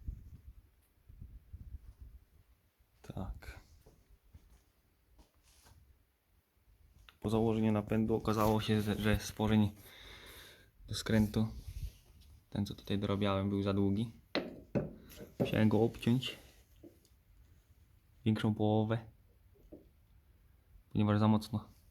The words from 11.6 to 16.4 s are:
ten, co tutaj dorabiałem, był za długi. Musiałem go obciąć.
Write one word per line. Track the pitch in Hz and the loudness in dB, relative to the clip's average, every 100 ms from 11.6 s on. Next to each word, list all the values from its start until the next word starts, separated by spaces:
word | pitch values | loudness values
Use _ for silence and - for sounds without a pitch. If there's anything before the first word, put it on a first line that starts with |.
| - - - - _ - - - _ | -12 -10 -12 -12 _ -20 -20 -20 _
ten, | - 98 | -6 -6
co | - | -8
tutaj | - 101 | -6 -4
dorabiałem, | 101 101 101 98 101 | -2 -2 0 0 0
był | 98 | 0
za | 98 | 0
długi. | 98 98 101 117 - - - - - - - - - - - - - | 2 2 0 -4 -8 -10 -8 -8 -14 -4 -4 -4 -10 -20 -20 -16 -4
Musiałem | - 107 110 | 0 4 4
go | 107 | 6
obciąć. | 113 - 117 131 - - | 2 2 2 2 0 -10